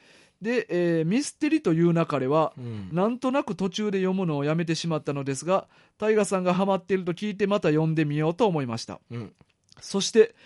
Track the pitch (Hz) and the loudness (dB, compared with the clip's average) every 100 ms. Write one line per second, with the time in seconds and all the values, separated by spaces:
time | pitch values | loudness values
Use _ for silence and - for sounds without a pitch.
0 | _ - _ _ 208 247 - 175 175 165 | _ -20 _ _ -4 -2 0 0 2 2
1 | 160 233 285 - 302 311 190 160 170 170 | 2 0 -2 -4 0 2 2 4 4 4
2 | 160 143 131 156 156 - 120 107 95 165 | 0 -2 0 2 0 -4 -10 -10 -6 -2
3 | 214 247 262 277 294 185 190 208 208 190 | -2 0 -2 -2 -2 -4 -4 -4 -2 0
4 | 185 190 175 143 147 160 165 156 165 156 | 0 0 -2 -2 -2 -2 -2 -4 -2 -4
5 | 151 139 139 135 156 190 - _ _ _ | -4 -4 -4 -4 -2 -2 -2 _ _ _
6 | 214 214 196 190 180 180 196 190 - 190 | 0 2 2 0 0 2 2 0 0 -2
7 | 180 170 214 202 196 208 170 151 160 160 | -2 -4 -6 -2 0 2 2 2 2 0
8 | 151 147 156 175 220 160 123 113 - 92 | 0 0 0 2 2 2 -2 -6 -10 -14
9 | - 120 104 - _ _ _ - - 196 | -12 -12 -12 -18 _ _ _ -20 -8 -4
10 | - 226 - - | 4 6 6 2